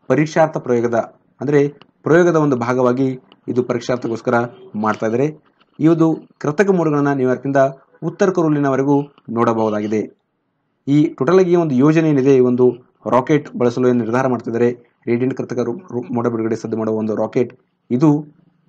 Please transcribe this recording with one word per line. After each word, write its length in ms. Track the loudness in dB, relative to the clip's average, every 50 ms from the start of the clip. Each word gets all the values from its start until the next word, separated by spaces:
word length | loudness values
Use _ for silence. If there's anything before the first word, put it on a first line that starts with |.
| _
ಪರೀಕ್ಷಾರ್ಥ 500 | -2 0 0 0 0 2 2 0 2 0
ಪ್ರಯೋಗದ, 380 | -4 -4 -2 0 0 0 0 0 -2 -4 -4 -10 _ _ _ _ -10
ಅಂದ್ರೆ 280 | -4 0 2 2 2 0 -2 -10 -20 _ _ _
ಪ್ರಯೋಗದ 340 | 0 2 4 4 4 4 2
ಒಂದು 200 | 2 2 0 0
ಭಾಗವಾಗಿ 640 | 0 -2 -2 0 2 2 2 2 0 -2 -2 -4 -8 -14 _ _ _ _ -4
ಇದು 140 | -4 -2
ಪರೀಕ್ಷಾರ್ಥಕ್ಕೋಸ್ಕರ 720 | -2 -2 -4 -6 -4 -6 -6 -6 -6 -6 -8 -6 -2 0 0 0 0 -4 -8 -16 -18 -12 -8
ಮಾಡ್ತಾ 320 | -4 -2 -4 -2 -2 -4
ಇದ್ದಾರೆ. 360 | -2 -2 -2 -2 -4 -6 -10 _ _ _ _ _ _ _ 0
ಈ 80 | 0 2
ಒಂದು 400 | 2 2 2 0 0 -4 -8 -14 _ -8
ಕೃತಕ 320 | -6 -2 0 0 2 2
ಮೋಡಗಳನ್ನ 420 | 2 0 0 0 0 0 0 0
ನ್ಯೂಯಾರ್ಕ್ನಿಂದ 440 | 0 0 0 -2 -2 -2 -4 -2 2 2 2 0 -2 -8 _ _ _ _
ಉತ್ತರ 280 | -10 -8 -4 0 0 0
ಕರೋಲಿನಾವರೆಗೂ 720 | 2 0 0 0 0 0 0 0 0 0 0 2 0 0 -2 -4 _ _ _ -6
ನೋಡಬಹುದಾಗಿದೆ. 880 | -4 -2 0 0 0 0 -2 -2 -2 -4 -4 -4 -4 -4 -4 -6 -10 _ _ _ _ _ _ _ _ _ _ _ _ _ _ 0
ಈ 260 | 2 2 2 0 -2 -4
ಟೋಟಲ್ 200 | 0 2 4 4
ಆಗಿ 180 | 4 4 2
ಒಂದು 180 | 2 2 2 2
ಯೋಜನೆ 340 | 2 4 4 4 4 2 2
ಏನಿದೆ, 280 | 2 2 4 4 4
ಈ 40 | 6
ಒಂದು 300 | 4 4 4 4 2 2 2 -2 -8 _ _ _ -4 0
ರಾಕೆಟ್ 380 | 0 2 2 2 0 0 0 -4 -4
ಬಳಸಲು 320 | -2 0 0 0 2 2 2
ಏನು 100 | 2 0
ನಿರ್ಧಾರ 280 | 0 0 0 0 0
ಮಾಡ್ತಿದ್ದಾರೆ, 460 | 0 -2 -4 -4 -6 -2 0 0 0 0 -4 -10 _ _ _ _
ರೇಡಿಯಂಟ್ 280 | -4 -2 0 -2 -2 -4
ಕೃತಕ 240 | -4 -8 -6 -6 -6
ರು-, 220 | -4 -6 -6 -10 -12 -10
ರು-, 220 | -10 -10 -8 -6 -4
ಮೋಡ 120 | -2 -2
ಬಿಡುಗಡೆ 300 | -2 -2 -2 -2 -4 -4
ಸದ್ದು 200 | -6 -6 -6 -6
ಮಾಡುವ 180 | -4 -4 -2 -2
ಒಂದು 220 | -2 -4 -4 -2
ರಾಕೆಟ್, 420 | -4 -4 -2 -2 -2 -2 -4 -6 _ _ _ _ _ _ -6
ಇದು 360 | -2 2 2 2 2 0 -2 -8 -16 _ _ _ _ _ _